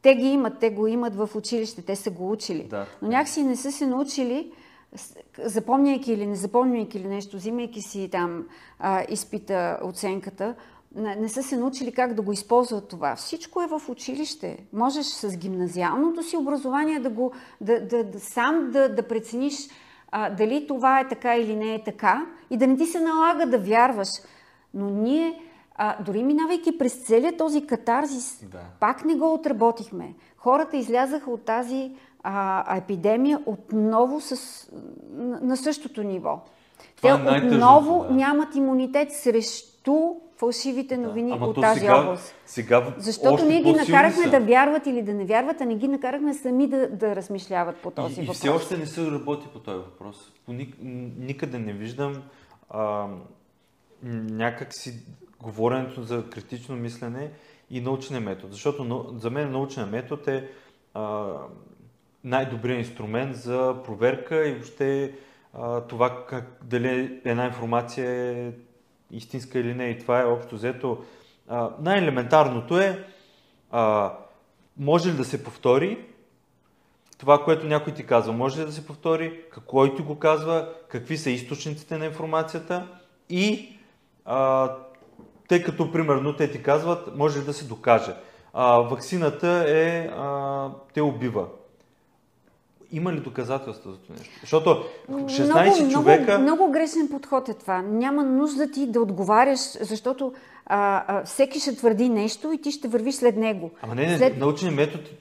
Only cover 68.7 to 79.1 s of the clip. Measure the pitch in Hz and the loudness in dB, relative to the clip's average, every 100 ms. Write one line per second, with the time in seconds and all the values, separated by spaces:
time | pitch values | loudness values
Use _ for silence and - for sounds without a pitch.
68.7 | _ _ _ _ 113 - 131 127 127 120 | _ _ _ _ -18 -12 -12 -6 -4 -4
69.7 | 123 123 117 - 123 120 120 120 110 117 | -4 -6 -6 2 2 4 0 -2 -6 -6
70.7 | 123 135 113 - - _ _ - 120 117 | -4 -4 -6 -8 -20 _ _ -8 -4 -4
71.7 | - 156 196 165 127 120 156 143 120 113 | -4 0 2 2 0 4 4 6 0 0
72.7 | 175 196 190 - - _ _ _ _ _ | 2 2 -2 -12 -20 _ _ _ _ _
73.7 | 120 110 107 98 - - _ _ _ _ | 0 2 2 0 -6 -18 _ _ _ _
74.7 | - 139 165 180 151 123 - - - 127 | -8 2 4 2 -2 -4 -6 -10 -4 4
75.7 | 127 180 233 - - _ _ _ _ _ | 4 2 -4 -12 -20 _ _ _ _ _
76.7 | _ _ _ _ _ 135 143 147 156 156 | _ _ _ _ _ 6 6 6 2 2
77.7 | 151 147 - 120 120 110 113 131 147 156 | -2 -2 -10 2 2 4 -2 -2 -2 -8
78.7 | 151 - 147 170 | -8 -14 -6 -2